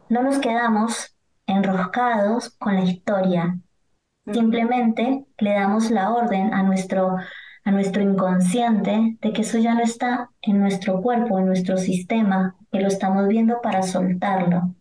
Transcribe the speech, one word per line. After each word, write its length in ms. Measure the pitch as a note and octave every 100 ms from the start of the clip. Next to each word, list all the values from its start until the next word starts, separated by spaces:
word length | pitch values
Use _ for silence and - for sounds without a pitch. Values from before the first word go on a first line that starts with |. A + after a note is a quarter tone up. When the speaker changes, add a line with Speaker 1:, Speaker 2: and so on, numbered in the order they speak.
| -
Speaker 1:
No 140 | A#3
nos 160 | C4 C#4
quedamos 760 | A#3+ A#3 A#3 G#3+ A#3 - - _ _ _ -
enroscados 1040 | G3 F#3+ F#3 F3+ A#3+ B3 A3 G3+ A#3+ - -
con 180 | G#3 F#3+
la 60 |
historia. 760 | F3+ F3+ - F#3+ F#3+ F3 F3 F3+ - _ _ _ _ _ -
Speaker 2:
Ujú. 80 |
Speaker 1:
Simplemente 920 | A#3+ A3+ A#3 A#3 B3 A3+ A3 A#3+ C#4 - -
le 160 | G3+
damos 380 | G3+ G3 A3 A3+
la 200 | G#3+ G3
orden 420 | A#3+ G#3 F#3+ G#3+
a 100 | F#3+
nuestro, 540 | F#3+ F#3+ - F#3+ F#3 F3+ - - - -
a 80 | G3+
nuestro 300 | G3 F#3+ G3+
inconsciente 1160 | G3+ F#3+ F#3 F#3 F3+ A#3+ A#3 G#3 F#3 A3 A3+ -
de 120 | G#3+
que 80 | A3+
eso 180 | G#3 A3+
ya 160 | A#3 A#3
no 60 |
está 480 | A3+ - B3 B3 - _
en 180 | - G3
nuestro 420 | G3 F#3+ G3 F#3
cuerpo, 360 | A#3+ A#3 A3 F#3+
en 80 | F#3
nuestro 320 | F#3 F3+ F#3
sistema, 760 | F#3 F3+ - A3+ G3+ F#3+ F#3 - -
que 80 | F#3+
lo 80 | G3
estamos 400 | G3 F#3+ G3 G3+
viendo 340 | A3+ A3+ A#3
para 220 | A3 F#3+
soltarlo. 880 | F#3 F#3 F#3 F3+ G3+ F#3+ F3 F3 F3+ -